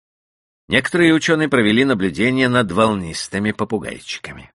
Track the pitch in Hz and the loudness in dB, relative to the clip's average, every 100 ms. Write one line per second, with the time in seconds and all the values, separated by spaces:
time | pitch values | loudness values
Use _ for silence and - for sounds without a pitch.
0 | _ _ _ _ _ _ - 113 127 175 | _ _ _ _ _ _ -4 -2 0 2
1 | 170 160 170 160 156 135 104 113 135 113 | 4 4 2 0 2 2 4 4 2 0
2 | 95 82 117 131 127 123 104 87 113 101 | -2 0 0 0 2 2 0 2 2 0
3 | 85 80 - 95 104 - 107 107 62 57 | -6 -10 -8 -4 -4 -4 -4 -6 -6 -12
4 | - - - - - | -12 -14 -14 -18 -20